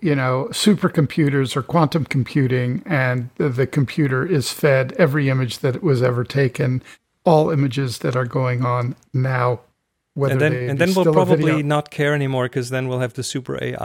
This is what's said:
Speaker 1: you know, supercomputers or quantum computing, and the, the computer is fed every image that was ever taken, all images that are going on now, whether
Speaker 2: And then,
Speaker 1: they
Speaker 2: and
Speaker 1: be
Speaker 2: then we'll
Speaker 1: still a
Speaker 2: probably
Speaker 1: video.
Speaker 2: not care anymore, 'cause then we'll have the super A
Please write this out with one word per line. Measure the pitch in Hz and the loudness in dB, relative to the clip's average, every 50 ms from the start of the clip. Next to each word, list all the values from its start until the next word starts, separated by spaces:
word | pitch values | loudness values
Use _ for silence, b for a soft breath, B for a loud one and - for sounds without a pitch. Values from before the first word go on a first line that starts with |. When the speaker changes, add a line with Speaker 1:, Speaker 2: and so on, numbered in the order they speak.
| - | 0
Speaker 1:
you | 156 143 | 0 0
know, | 139 131 127 127 131 139 233 - | 2 2 0 0 -2 -2 -4 -4
supercomputers | - - 214 202 - - 175 - 165 143 - - - 151 139 135 139 135 123 - | 0 4 4 4 4 2 0 2 2 0 0 2 2 2 2 2 2 0 0 -2
or | 143 123 | -4 -4
quantum | - 143 170 160 139 - 165 127 | 0 2 2 2 2 2 -2 -2
computing, | - - 135 117 - - 151 135 120 131 127 123 123 127 - - | -2 -2 -2 -2 0 0 0 2 2 0 0 0 -2 -4 -4 -4
and | 202 165 139 131 127 127 127 120 123 _ | -2 -2 0 0 0 0 -2 -4 -8 _
the, | - 156 147 | -4 -2 -2
the | 123 127 139 | 0 0 -2
computer | - - 151 135 - - - 151 135 131 131 135 | 0 0 0 -2 0 0 -2 0 0 0 -2 -2
is | 175 185 143 117 - - | 0 0 0 -2 -2 -6
fed | - - 147 135 131 131 127 - - | 0 2 2 4 4 2 0 0 0
every | 180 135 139 151 139 135 | 2 2 2 2 0 0
image | 135 131 131 117 - - | 0 0 -2 -2 -4 -2
that | - 135 120 127 - | -2 -2 -2 0 0
was | 160 135 120 127 | 0 2 2 2
ever | 127 123 120 123 | 0 0 0 -4
taken, | - - 135 139 123 - - 135 127 127 127 B B B B _ _ _ _ - | -2 0 0 0 0 0 -2 -2 -2 -2 -2 B B B B _ _ _ _ 2
all | 185 160 156 156 175 | 4 4 4 4 2
images | 165 139 143 135 120 139 139 123 113 - | 2 0 0 0 0 -2 -4 -4 -6 -4
that | - 147 127 | -4 -2 -2
are | 127 127 | -2 -2
going | 120 - 135 131 127 123 123 123 | -2 -2 -2 -2 -2 -2 -2 -2
on | 123 123 123 120 120 - _ _ _ - | -2 -2 -2 -2 -4 -6 _ _ _ -4
now, | 127 127 131 131 127 123 123 123 - - _ _ _ _ _ _ _ _ _ - | -2 -2 0 0 0 0 0 -2 -2 -6 _ _ _ _ _ _ _ _ _ -6
whether | 143 139 135 135 | -2 -2 0 2
Speaker 2:
And | 131 | 2
then, | 147 151 - | 2 2 0
Speaker 1:
they | 127 123 123 | 0 -2 -2
Speaker 2:
and | 139 131 | 0 2
Speaker 1:
be | 170 | 2
Speaker 2:
then | 185 190 | 2 2
we'll | 190 180 | 2 4
Speaker 1:
still | 165 156 | 4 4
a | - - | 4 4
Speaker 2:
probably | - 160 151 160 160 156 | 2 2 0 2 0 0
Speaker 1:
video. | 156 147 | 0 0
Speaker 2:
not | 143 151 147 147 - | 0 -2 -2 -2 -4
care | - - 147 143 147 | -4 -2 0 0 0
anymore, | 147 139 135 135 131 123 123 | 0 0 -2 0 -2 -2 -2
'cause | - 139 123 120 | -2 -6 -6 -4
then | 135 131 131 | -4 -4 -4
we'll | 127 127 127 | -4 -4 -4
have | 127 123 - | -4 -4 -4
the | - 123 | -6 -8
super | - - 135 127 - 139 127 | -6 -6 -8 -6 -6 -6 -6
A | 123 123 127 - 107 | -6 -6 -6 -6 -6